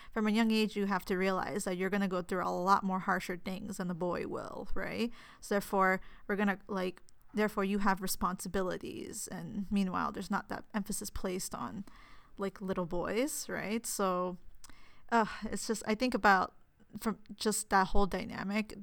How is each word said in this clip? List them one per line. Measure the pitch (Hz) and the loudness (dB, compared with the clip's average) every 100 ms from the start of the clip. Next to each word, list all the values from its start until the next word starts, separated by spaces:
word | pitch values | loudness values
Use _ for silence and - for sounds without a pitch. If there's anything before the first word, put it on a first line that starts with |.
| - | -8
from | 226 214 | 0 2
a | |
young | 214 226 | 4 4
age, | 220 214 208 | 4 2 2
you | 196 | 0
have | 190 - | 0 0
to | 185 | 2
realize | 190 185 - 202 | 2 2 0 -2
that | 196 180 | -2 -2
you're | 185 | 0
gonna | 202 196 | 2 2
go | 180 | 0
through | 175 185 180 | -2 0 0
a | |
lot | 180 185 196 | 2 4 4
more | 190 185 | 4 0
harsher | 180 185 - 180 | 0 0 0 -6
things | - 185 202 190 | -6 -8 -8 -6
than | 180 | -4
the | |
boy | 165 180 - - | -2 -2 -2 -4
will, | - - - 202 | -6 -8 -6 0
right? | - - 190 233 - - - | 0 0 -2 -2 -4 -16 -12
So | - | -2
therefore, | 202 - 196 190 185 - - - | -2 2 4 4 4 -2 -10 -4
we're | 196 | 0
gonna, | 208 190 - | 2 0 -2
like, | 196 185 - - - - | -4 -4 -6 -14 -20 -6
therefore | - 214 208 | 0 0 2
you | 196 202 | 0 2
have | 202 190 | 4 2
responsibilities, | 190 - 185 185 185 190 185 165 - - - - - | 0 0 -2 -2 -4 -2 0 -2 -6 -8 -8 -8 -8
and | 180 165 208 190 | -8 -8 -6 0
meanwhile, | 202 185 180 - | 2 2 2 0
there's | - 180 | -2 -2
not | 190 - | -2 -2
that | - - | -8 -4
emphasis | 214 202 202 202 | -4 -2 -4 -4
placed | - 196 185 - | -4 -2 -2 -4
on, | - 117 - 202 - - - - - | -6 -6 -6 -10 -14 -20 -20 -14 -6
like, | 196 - | -4 -4
little | 190 190 175 | -4 -2 0
boys, | 175 - 202 285 - - | -2 0 0 0 -2 -6
right? | 180 175 226 - | -6 -4 -4 -4
So, | - 190 180 180 180 - - - - - - - | 0 0 2 -2 -4 -12 -14 -14 -16 -18 -16 0
uh, | 233 214 - 220 | 2 2 -2 -6
it's | 196 - | -4 -2
just, | 214 - | -2 0
I | |
think | 214 254 | 0 2
about | 233 208 190 - - - _ - - | 4 6 6 4 -6 -20 _ -16 -4
from | 226 202 - 202 | -4 -4 -8 -4
just | 220 202 - | 0 0 2
that | 196 185 | 4 6
whole | - 196 | 8 6
dynamic, | 185 - - 190 208 214 - | 4 -4 -6 -2 0 -2 -4